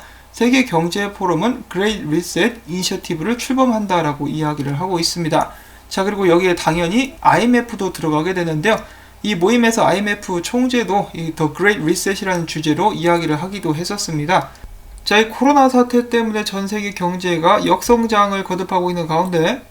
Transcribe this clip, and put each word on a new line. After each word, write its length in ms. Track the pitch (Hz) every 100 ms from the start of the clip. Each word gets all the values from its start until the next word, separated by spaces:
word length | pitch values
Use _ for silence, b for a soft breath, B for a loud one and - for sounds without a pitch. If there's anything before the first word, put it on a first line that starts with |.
| B B B
세계 320 | - 240 262
경제 480 | 254 165 170 202 202
포럼은 540 | 202 180 160 220 277 -
Great 360 | 180 208 208 151
Reset 540 | 165 175 165 220 240 -
이니셔티브를 720 | 180 180 185 - 165 185 240
출범한다라고 920 | - 262 254 220 202 175 151 143 180
이야기를 500 | 151 151 147 139 143
하고 200 | 190 170
있습니다. 520 | 165 175 160 160 - B B B B
자, 140 | - 190
그리고 240 | 196 185
여기에 260 | 170 185 170
당연히 600 | 165 170 170 226 269 -
아이엠에프도 720 | 143 156 233 247 233 202 185
들어가게 420 | - 160 151 170
되는데요. 460 | 185 165 156 202 214 B B B B
이 100 | 208
모임에서 500 | 185 190 240 226 226 156
아이엠에프 560 | 185 208 202 - 175
총재도 680 | - 247 254 240 180 196 -
이 180 | 165 165
The 200 | 160 156 147
Great 240 | 202 208
Reset이라는 640 | 156 185 202 196 196 175 165
주제로 480 | 165 156 151 208
이야기를 480 | 156 170 170 156 147
하기도 320 | 185 202 165
했었습니다. 760 | 151 180 202 - 156 147 180 - B B - - -
자, 140 | - 208
이 120 | 220
코로나 380 | - 262 285 262
사태 420 | 247 247 240 240
때문에 340 | 233 226 214
전 240 | 208 196 196
세계 240 | 214 202
경제가 760 | 196 180 180 180 165 170 208 170
역성장을 760 | 175 - 233 226 208 202 196
거듭하고 480 | 180 185 180 185 180
있는 160 | 175 160
가운데 560 | 160 185 170 170 262 -